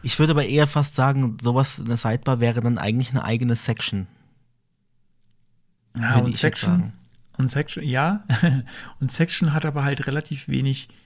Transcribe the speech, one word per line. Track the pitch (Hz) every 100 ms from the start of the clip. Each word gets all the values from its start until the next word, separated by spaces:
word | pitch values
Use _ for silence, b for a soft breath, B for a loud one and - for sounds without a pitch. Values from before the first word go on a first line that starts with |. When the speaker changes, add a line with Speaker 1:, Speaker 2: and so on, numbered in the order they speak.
Speaker 1:
Ich | 131 -
würde | 156
aber | 147 120
eher | 143 147
fast | 151 143 -
sagen, | 131 135 127 -
sowas, | 120 123 135 -
eine | - 117
Sidebar | 113 117 - 127
wäre | 117 117
dann | 120 120
eigentlich | 90 113 127
eine | 135
eigene | - 113 123 117
Section. | - 113 - 101 90 _ _ _ _ _ _ _ _ _ _ _ _ _ _ _ _ _ _ -
Speaker 2:
Ja, | 113 117
Speaker 1:
Würde | 123
Speaker 2:
und |
Speaker 1:
ich |
jetzt | -
Speaker 2:
Section, | - - -
Speaker 1:
sagen. | 175 104 - - _ - -
Speaker 2:
und | 131
Section, | 131 151 -
ja. | 151 127 156 208 - 117
<laughs> | 170 135 - - - -
Und | 135
Section | - 165 - 170
hat | 151 156
aber | 143
halt | 139 139 143
relativ | 143 - 139 -
wenig | 131 135 135 - b